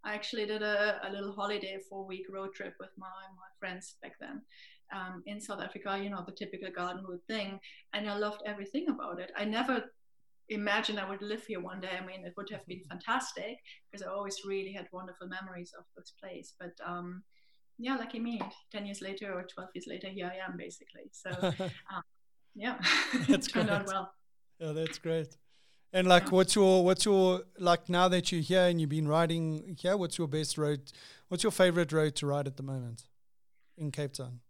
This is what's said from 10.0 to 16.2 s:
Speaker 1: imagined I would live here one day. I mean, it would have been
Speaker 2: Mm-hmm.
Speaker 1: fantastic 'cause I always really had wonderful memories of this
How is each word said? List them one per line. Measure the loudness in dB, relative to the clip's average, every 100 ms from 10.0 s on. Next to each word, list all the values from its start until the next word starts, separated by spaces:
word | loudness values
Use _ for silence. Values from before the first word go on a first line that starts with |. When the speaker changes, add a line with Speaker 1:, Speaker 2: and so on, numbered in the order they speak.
| _ _ _ _ -8
Speaker 1:
imagined | -4 2 2 2 -4
I | -4
would | -6
live | -6 -6 -6
here | -8
one | -6 -8
day. | -6 -8
I | -8
mean, | -12 -12
it | -12
would | -10
have | -12 -12
been | -14
Speaker 2:
Mm-hmm. | -12 -10
Speaker 1:
fantastic | -2 -2 -2 -8 -8 -10 -18 -20 _
'cause | -12
I | -8
always | -6 -6 -8 -4
really | -4 -4
had | -10 -12
wonderful | -12 -12 -14 -10
memories | -10 -10 -12 -14 -16
of | -20 -20
this | -20 -16